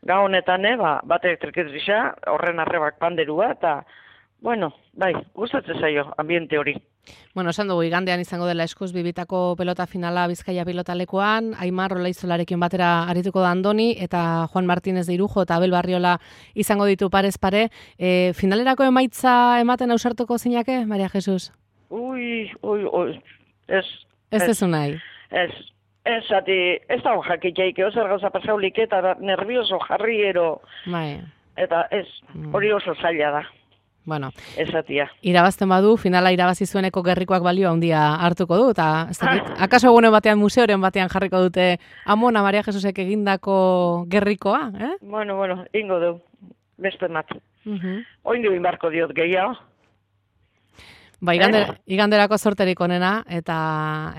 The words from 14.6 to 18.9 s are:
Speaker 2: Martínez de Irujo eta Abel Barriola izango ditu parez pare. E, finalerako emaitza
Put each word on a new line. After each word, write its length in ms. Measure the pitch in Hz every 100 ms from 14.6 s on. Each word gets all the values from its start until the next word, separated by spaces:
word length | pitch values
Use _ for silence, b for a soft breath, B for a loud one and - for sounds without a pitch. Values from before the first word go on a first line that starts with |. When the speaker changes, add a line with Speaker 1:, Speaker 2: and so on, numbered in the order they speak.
| 185
Speaker 2:
Martínez 400 | 180 190 185 175
de 60 |
Irujo 280 | 175 202 -
eta 140 | 185 170
Abel 160 | 180
Barriola 480 | 180 180 180 180 175 B B B
izango 320 | - 208 202 202
ditu 240 | 196 196
parez 280 | 196 196 -
pare. 320 | 190 202 226 B B B
E, 340 | 180 180 180 170
finalerako 480 | 190 202 254 262
emaitza 760 | 262